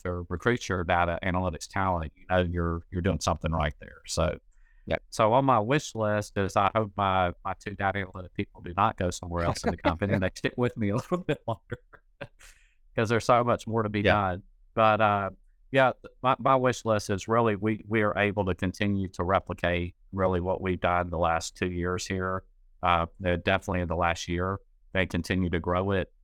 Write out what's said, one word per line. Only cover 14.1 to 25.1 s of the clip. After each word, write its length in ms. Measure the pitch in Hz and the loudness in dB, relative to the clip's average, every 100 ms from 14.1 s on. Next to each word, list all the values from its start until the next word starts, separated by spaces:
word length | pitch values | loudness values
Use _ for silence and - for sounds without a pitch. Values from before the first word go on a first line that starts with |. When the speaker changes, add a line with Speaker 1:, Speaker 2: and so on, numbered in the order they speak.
Speaker 1:
done. 300 | 104 98 90 - _ _ - | 4 2 -4 -10 _ _ 2
But, 260 | 110 107 | 4 4
uh, 280 | 107 101 98 92 _ _ - | 4 2 -2 -8 _ _ -2
yeah, 200 | 131 131 - | 2 2 2
th-, 120 | - _ | -10 _
my, 140 | 127 131 | -2 0
my 160 | 123 135 | 2 2
wish 300 | 127 120 113 | 2 0 0
list 240 | 107 - | 0 0
is 180 | 101 - | -4 0
really 280 | 113 117 101 | 2 2 2
we, 280 | 107 110 101 | 0 -2 -2
we 140 | 110 | 0
are 160 | 104 - | 2 2
able 280 | 104 101 95 | 0 0 0
to 100 | 90 | 0
continue 520 | 92 - 104 98 95 | -2 -2 0 0 -2
to 140 | - | -4
replicate 720 | 90 95 - 87 87 87 87 - - | 0 0 0 -4 0 0 -2 -8 -10
really 300 | 95 92 90 | 0 2 2
what 200 | 87 92 | 0 -2
we've 180 | 95 90 | -2 -2
done 300 | 90 87 87 | 0 0 0
the 80 | 82 | 0
last 380 | 85 80 - - | 0 0 -2 -6
two 160 | 92 | -6
years 340 | 87 87 90 - | -2 -2 -4 -4
here, 380 | 95 92 92 - _ _ - | -4 -2 -4 -8 _ _ -4
uh, 220 | 90 85 82 - 92 | 2 2 0 -4 -2
uh, 120 | 85 | 0
definitely 380 | 90 95 - 90 | 2 0 0 -2
in 60 | 87 | -2
the 80 | 85 | 0
last 320 | 87 85 - | 0 0 -2
year, 320 | 87 92 98 _ _ _ | -4 -2 -4 _ _ _
and 160 | 95 | -2
continue 400 | 90 | -2